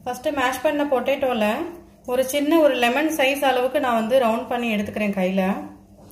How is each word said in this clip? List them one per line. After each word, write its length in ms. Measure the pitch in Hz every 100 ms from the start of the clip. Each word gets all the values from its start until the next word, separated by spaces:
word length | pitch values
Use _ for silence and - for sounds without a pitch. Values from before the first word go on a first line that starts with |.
First 320 | - 247 311 277
mash 260 | 247 262 311
பண்ண 180 | 294 294
பொட்டேட்டோல 520 | 254 240 277 262 240 208 240 339 - - - -
ஒரு 100 | 247 254
சின்ன 180 | 294 285 330
ஒரு 100 | 294 247
lemon 280 | 240 262 311 311
size 260 | 269 285 277
அளவுக்கு 340 | 247 254 294 262
நான் 140 | 226
வந்து 160 | 220 262 233
round 240 | 233 254
பண்ணி 160 | 240 240
எடுத்துக்கிறேன் 440 | 214 208 208 208 196
கையில. 240 | 185 190 190 240 - - - - -